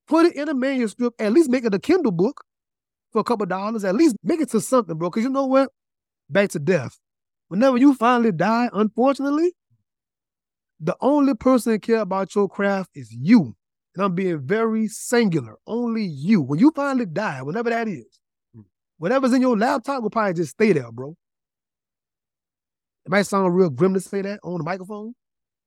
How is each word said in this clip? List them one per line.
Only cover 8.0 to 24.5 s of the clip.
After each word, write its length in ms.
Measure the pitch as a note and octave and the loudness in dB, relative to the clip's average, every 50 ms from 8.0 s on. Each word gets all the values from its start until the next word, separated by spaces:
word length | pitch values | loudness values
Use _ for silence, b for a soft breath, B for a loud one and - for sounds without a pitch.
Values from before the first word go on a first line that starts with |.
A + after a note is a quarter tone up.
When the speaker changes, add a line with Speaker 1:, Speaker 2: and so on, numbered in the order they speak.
| A3 B3 B3 A#3+ A3+ A3+ | 2 2 2 4 2 0
Speaker 1:
die, 380 | E3+ D3 F3 G#3+ A3+ A#3 A#3+ A3+ | 0 0 0 0 2 0 0 -2
unfortunately, 800 | - G3 A3 G3+ - A3 B3+ C#4 C4 - C4+ C#4+ D4 D#4 E4+ F4+ - _ _ _ _ _ _ _ _ _ _ _ _ _ _ _ _ _ _ _ _ _ _ _ _ _ | 0 -2 -2 -2 0 0 0 0 0 0 -2 -2 0 0 0 -2 -2 _ _ _ _ _ _ _ _ _ _ _ _ _ _ _ _ _ _ _ _ _ _ _ _ _
the 160 | D#3 - - - | -6 -6 -4 0
only 340 | - C4 D4 D4 C#4 C#4 B3+ | 2 2 4 4 4 2 0
person 380 | - - B3+ C4 A3+ - A#3 | 2 2 2 2 4 2 0
that 100 | A3 G3+ | -2 -2
care 180 | - A#3 A3+ A3+ | 0 0 0 0
about 340 | G#3 F3+ F#3+ G3 G3 - - | 0 -2 -4 -4 -4 -2 -2
your 140 | G3+ G3+ - | -2 -2 -2
craft 420 | - - G3+ G3+ G3 F#3+ F3+ _ _ | -2 -2 -2 0 0 -2 -4 _ _
is 180 | C#3+ B2 G#2+ | -18 -18 -16
you. 420 | A2+ A#2+ C3+ F#3 B3+ G#3+ C#3+ A2 G2+ _ _ _ _ _ _ _ - | -12 -6 4 6 6 6 6 2 -8 _ _ _ _ _ _ _ -6
And 80 | F3 G3+ | -4 -2
I'm 100 | G3 E3+ | -2 0
being 260 | F#3+ F#3+ F3+ E3 D3 C3 | -2 -2 -2 -2 -4 -2
very 440 | C3+ G#3 A3+ A3+ A3+ A3 A3 A3 G#3+ | -2 -2 0 0 0 0 -2 -2 -4
singular. 680 | - - - - B3 A#3+ A3+ F#3+ D#3+ D3 A#2 A2 - _ _ | -6 -10 -6 -2 0 2 2 2 0 -2 -4 -6 -16 _ _
Only 360 | - G#3+ A#3+ A#3+ A#3 A3+ A3+ G#3 | -8 -6 -4 -4 -4 -4 -4 -4
you. 360 | F3 D3 C3 D3 G3 A3+ E3+ | -6 -6 -6 0 2 2 2
When 180 | C3 B2+ D3 E3 | 2 0 0 4
you 140 | B3+ D#4+ - | 4 4 4
finally 320 | C#4 C#4+ C#4 C4 B3 A#3 | 2 -4 -2 -2 -2 -2
die, 360 | E3+ D3 F#3+ G#3+ F#3 C#3+ B2+ | -2 -4 -4 -4 -4 -6 -6
whenever 280 | B2+ C#3+ F3+ A#3+ A#3 A#3+ | -8 -6 -6 -4 -4 -2
that 160 | A#3 A#3 A3+ | -2 -2 -4
is, 320 | A3 E3+ A#2+ A2 _ _ _ _ _ _ _ _ _ | -4 -6 -8 -12 _ _ _ _ _ _ _ _ _
Speaker 2:
Hmm. 100 | _ A2 G#2 _ _ _ _ _ _ - | _ -20 -20 _ _ _ _ _ _ -8
Speaker 1:
whatever's 340 | D#3 F#3+ B3+ C4+ C4 A#3+ | -4 -2 0 2 2 2
in 80 | B3+ C4 | 2 4
your 140 | B3+ B3+ A#3 | 4 2 2
laptop 460 | G3 A3+ C4+ D4 B3 - C#4 C#4 B3+ | 2 2 0 0 -2 -4 -6 -6 -6
will 80 | A3 G3+ | -6 -4
probably 240 | - A3+ G#3 G3 E3+ | -2 -2 -2 -2 -2
just 160 | F3 E3 C3 | -4 -4 -6
stay 220 | - - A3 G#3+ | 0 0 2 2
there, 180 | E3+ C#3 A#2+ A#2 | 2 0 -2 -6
bro. 240 | A2+ B2 C3 D3+ E3+ _ _ _ _ _ _ _ _ _ _ _ _ _ _ _ _ _ _ _ _ _ _ _ _ _ _ _ _ _ _ _ _ _ _ _ _ _ _ | -12 -12 -14 -14 -14 _ _ _ _ _ _ _ _ _ _ _ _ _ _ _ _ _ _ _ _ _ _ _ _ _ _ _ _ _ _ _ _ _ _ _ _ _ _
It 60 | - | -2
might 120 | F#3 G3+ | 0 0
sound 320 | F#3 - G#3 G3 F#3+ F3+ F3 | 0 0 0 0 0 2 2
real 160 | F#3+ F#3 D#3+ | 2 2 2
grim 240 | B2+ A#2+ F3+ F#3+ F#3+ | 2 0 0 2 2
to 60 | F#3+ | -2
say 220 | - - G3+ G3 | -4 -6 -8 -6
that 180 | F#3+ G3 G#3 - | -6 -6 -10 -10
on 160 | - E3 | -10 -10